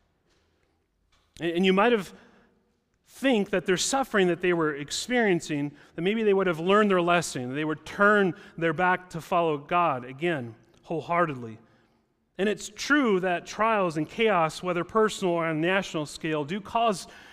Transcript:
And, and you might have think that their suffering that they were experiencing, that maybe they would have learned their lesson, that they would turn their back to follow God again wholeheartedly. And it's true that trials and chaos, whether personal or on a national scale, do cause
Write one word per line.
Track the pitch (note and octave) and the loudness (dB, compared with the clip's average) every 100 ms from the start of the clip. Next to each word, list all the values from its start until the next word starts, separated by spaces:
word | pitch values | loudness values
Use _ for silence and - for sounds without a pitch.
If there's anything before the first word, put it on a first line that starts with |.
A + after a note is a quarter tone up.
| _ _ _ _ _ _ _ _ _ _ _ _ _ - | _ _ _ _ _ _ _ _ _ _ _ _ _ -8
And, | E3 E3 | -4 0
and | F#3+ | 4
you | |
might | F#3+ A3+ | 4 4
have | A#3 F3+ - - _ _ _ _ _ _ _ _ | 2 -2 -14 -20 _ _ _ _ _ _ _ _
think | - C4+ A3+ F#3+ | -4 0 2 2
that | F#3+ F3 | -2 0
their | F3+ | 0
suffering | - C4+ C4 G#3+ F#3 | 0 -2 0 2 2
that | E3+ | 2
they | F3+ | 0
were | E3+ D#3 | 0 0
experiencing, | C#3+ C#3+ - - B3 G#3+ E3+ - D3 C#3+ - - | -4 -8 -8 -2 0 2 2 0 -4 -6 -8 -16
that | - | -4
maybe | F3 A3+ | -2 0
they | G#3+ | 2
would | G3 F#3 | 2 2
have | D#3+ | 0
learned | F3 G3+ G#3 | 2 4 4
their | F#3 | 4
lesson, | E3+ F3 D#3 D3+ B2 | 4 2 0 -6 -6
that | |
they | C3+ | -4
would | D#3 D3+ | -4 -6
turn | - - G3+ G#3+ F#3+ - - - | -6 2 4 4 2 -2 -10 -4
their | E3 | -4
back | D#3 F3+ F3+ F3+ | 0 0 0 -4
to | E3+ | -12
follow | - F3 E3 D3 | -2 0 0 -2
God | C#3 F3 E3+ C3 B2 | -2 0 2 -2 -8
again | C3 E3+ D#3 A#2 A2 _ _ | -6 -4 -4 -6 -14 _ _
wholeheartedly. | - E3 B2+ E3+ E3+ C3 A#2 G#2+ _ _ _ _ _ _ _ - | -10 -8 -2 0 0 -2 -12 -16 _ _ _ _ _ _ _ -4
And | G3+ | -2
it's | G3+ - | -4 -8
true | - - D4 B3+ F#3+ | -8 0 2 2 0
that | F#3 E3+ E3 | 0 -4 -6
trials | - A3 G#3+ F3+ D#3 | -2 0 0 0 -2
and | D3+ | -6
chaos, | - A3+ F#3 D#3+ - | 0 2 2 0 -2
whether | F3+ F3 | -4 -4
personal | E3 A3 A3 - F#3 | -2 0 0 0 -2
or | E3+ | 0
on | E3 D#3 | -2 -2
a | |
national | E3 F#3+ F#3 D#3+ D3 | 0 0 -2 -6 -8
scale, | - E3 D#3 | -8 -6 -4
do | C#3+ G3 | -4 -8
cause | - A#3 A#3 F#3 - - - | -4 0 0 -2 -6 -20 -20